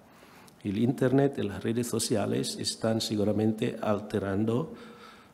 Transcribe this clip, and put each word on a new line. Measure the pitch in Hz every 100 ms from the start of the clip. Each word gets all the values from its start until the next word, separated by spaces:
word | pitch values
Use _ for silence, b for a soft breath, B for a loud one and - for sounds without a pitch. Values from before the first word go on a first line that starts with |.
| - B B B B B
El | 107 98
Internet | 120 - 131 135 139 139
y |
las | 104 95
redes | 113 117 120
sociales | 113 - 110 107 120 135 -
están | 98 - 113 113
seguramente | - 107 101 104 110 107 123 113
alterando, | 107 101 - 107 98 98 110 117 165 B B B B B B